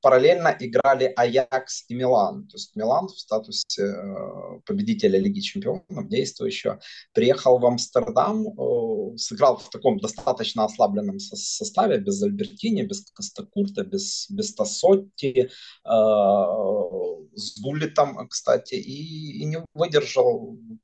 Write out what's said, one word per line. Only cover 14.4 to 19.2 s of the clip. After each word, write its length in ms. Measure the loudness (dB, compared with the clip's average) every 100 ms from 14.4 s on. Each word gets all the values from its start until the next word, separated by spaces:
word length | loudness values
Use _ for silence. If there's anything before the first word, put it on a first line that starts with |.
| -8
Тассотти, 960 | -4 -4 0 4 4 2 -6 -2 2 0
э, 0 | -2 -20 -20 0 4 6 6 6 4 4 0 0 0 -2 -4 -6 -8 -14 -14
с 240 | -14 -8
Гуллитом, 680 | -6 -4 -2 0 0 -2 -10
кстати, 480 | -6 0 0 0 -10
и, 680 | -10 -12 -12 -12